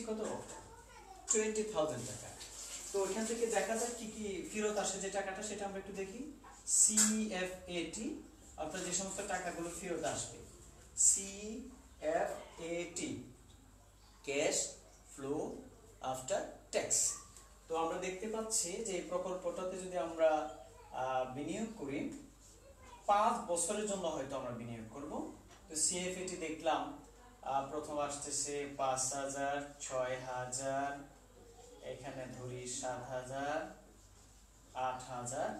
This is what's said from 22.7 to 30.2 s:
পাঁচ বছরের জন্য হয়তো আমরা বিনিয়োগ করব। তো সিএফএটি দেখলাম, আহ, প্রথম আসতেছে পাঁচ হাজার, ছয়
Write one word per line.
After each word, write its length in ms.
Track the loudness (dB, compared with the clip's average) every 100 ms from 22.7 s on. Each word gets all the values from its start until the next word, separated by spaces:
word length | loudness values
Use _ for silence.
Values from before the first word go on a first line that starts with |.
| -20 -18 -4 6
পাঁচ 240 | 8 8 4 2
বছরের 360 | 2 4 2 2
জন্য 140 | 2 2
হয়তো 200 | 0 -2 -2
আমরা 120 | -2 -4
বিনিয়োগ 260 | -6 -6 -8
করব। 180 | -8 -6 -4 -4 -8 -16 -20 -6
তো 80 | 2
সিএফএটি 520 | 2 4 0 0 -4 -2 -4
দেখলাম, 360 | 0 4 4 2 -6 -14 -18 -20 -10 0
আহ, 120 | 0 2
প্রথম 240 | -2 -2 0 0
আসতেছে 480 | 0 -2 -2 0 0 -2 0
পাঁচ 220 | 2 4 2 0
হাজার, 380 | -2 0 2 0 -2 -8
ছয় 320 | -2 0 2 0